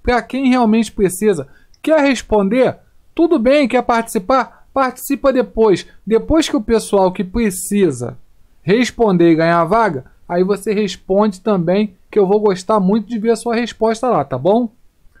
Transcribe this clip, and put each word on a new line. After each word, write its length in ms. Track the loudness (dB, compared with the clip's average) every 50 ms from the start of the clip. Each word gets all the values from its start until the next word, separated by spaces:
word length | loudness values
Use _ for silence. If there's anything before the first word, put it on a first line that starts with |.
para 200 | -4 -2 -2 -2
quem 280 | -2 -4 -6 -2 0 0
realmente 420 | 2 2 2 2 2 2 0 -2
precisa. 560 | -2 -2 -2 -2 -2 -2 -2 -2 0 -2 -4 -10 -14 -20 _ _ _ _
Quer 200 | -2 0 2 2
responder? 760 | 2 2 0 -2 -4 -2 0 0 0 2 2 2 0 0 -2 -4 _ _ _ _ _ _ -2
Tudo 220 | 0 2 2 2 2
bem, 300 | 2 2 2 2 2 0
quer 160 | 0 -2 0
participar? 800 | 0 0 -2 -2 -4 -6 -6 -2 0 0 0 0 -4 -8 -20 -18 _ -4
Participa 580 | -2 -2 -2 -4 -8 -8 -6 -6 -2 0 0
depois. 540 | 0 0 0 -2 0 2 2 2 2 2 -2 -8 -20 -14 -4
Depois 440 | -2 0 0 0 2 0 0 0 0
que 80 | -2 -4
o 40 |
pessoal 500 | -2 0 -2 -2 0 0 0 2 2 2
que 120 | 0 -4 -6
precisa 920 | -6 -4 -2 -2 -2 -4 -6 -6 -4 0 0 0 0 0 -2 -8 -12 -12 -14 -20 -20 _ _ -20 _ _ _ -4
responder 680 | 0 0 0 0 0 -2 -2 0 2 2 4 4 4
e 40 | 4
ganhar 260 | 4 2 2 2 0
a 40 | 0
vaga, 400 | 0 0 0 0 0 -2 -6 -10 -14 _ _ _ -4
aí 160 | -2 0 0
você 300 | 0 -2 -4 -4 -4 -2
responde 680 | -2 -2 -4 -4 -8 _ -2 0 0 0 0 -2 -4
também, 540 | -2 -2 -2 0 0 0 0 0 0 -2 -6 _ _ _
que 80 | 0 0
eu 80 | 2
vou 140 | 2 2 2
gostar 400 | 2 0 -2 -2 -2 -2 -2 0
muito 280 | 0 0 0 0 -2 -4
de 120 | -8 -4
ver 120 | -2 -2
a 40 | -2
sua 200 | -2 -2 -4 -4
resposta 540 | -4 -4 -6 -6 -4 -2 -2 -2 -2 -2 -2
lá, 140 | -2 -2 -2
tá 120 | -4 -6
bom? 340 | -4 0 0 0 0 0 -4 _ _ _ -20 _ _ _ -20 _ _